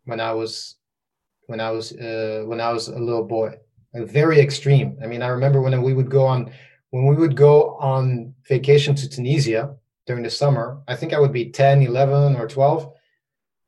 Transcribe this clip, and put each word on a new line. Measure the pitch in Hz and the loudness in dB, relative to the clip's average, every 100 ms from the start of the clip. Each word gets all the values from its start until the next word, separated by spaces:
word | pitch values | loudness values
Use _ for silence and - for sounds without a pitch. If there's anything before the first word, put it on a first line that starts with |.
when | - 113 | -12 -8
I | 113 | -6
was, | 113 110 - - _ _ _ _ _ _ _ - | -4 -6 -10 -16 _ _ _ _ _ _ _ -14
when | 113 | -8
I | 113 | -6
was, | 113 110 | -6 -8
uh, | - 117 113 110 110 110 | -12 -10 -6 -6 -6 -8
when | 117 | -6
I | 117 | -4
was | 113 - | -4 -6
a | 123 | -8
little | 117 117 | -4 -4
boy. | 101 135 143 - _ _ _ | -4 -4 -4 -8 _ _ _
Uh, | 120 | -12
very | 110 143 160 156 | -4 0 4 4
extreme. | 135 - 139 139 104 - | 4 2 2 2 2 -8
I | 110 | -12
mean, | 120 | -8
I | 123 | -6
remember | 123 135 135 | -2 0 2
when | 131 131 | 0 0
we | 127 | 0
would | 131 127 | 0 0
go | 135 131 | 2 2
on, | 123 120 - - _ _ | 0 -4 -12 -20 _ _
when | 127 135 | 0 2
we | 147 | 4
would | 165 135 | 2 4
go | 143 147 151 - | 6 6 4 -2
on | 139 131 127 120 117 - - | -2 0 0 -4 -8 -14 -4
vacation | 131 135 143 143 | -2 4 4 4
to | 139 - | -2 -4
Tunisia | - 123 151 113 110 139 - _ _ - | -6 -2 0 0 -2 -4 -12 _ _ -10
during | 123 | -8
the | 117 | -6
summer, | - 143 123 113 - - | -2 0 0 -4 -10 -10
I | |
think | 123 160 | -8 -4
I | 151 | 2
would | 139 | 2
be | 127 117 | 0 -6
ten, | - 139 139 | 2 4 6
eleven, | 127 120 139 143 143 123 | 4 2 2 2 2 0
or | 110 | -4
twelve. | 135 139 160 - _ _ _ _ _ _ _ | 0 0 0 -6 _ _ _ _ _ _ _